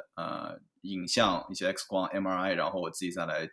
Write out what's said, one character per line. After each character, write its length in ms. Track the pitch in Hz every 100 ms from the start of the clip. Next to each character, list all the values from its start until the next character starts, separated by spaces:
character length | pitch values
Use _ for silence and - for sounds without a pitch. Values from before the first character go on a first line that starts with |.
| - -
呃， 440 | 82 - 78 80 - _
影 260 | 95 92 90
像， 380 | - 107 85 -
一 40 |
些 140 | 92 95
X 180 | 95 -
光、 200 | 95 90
M 200 | 98 95
R 220 | 92 95
I， 40 |
然 160 | 87 76
后 100 | 92
我 80 | 82
自 160 | - 90
己 60 |
再 160 | 90 82
来 200 | 78 82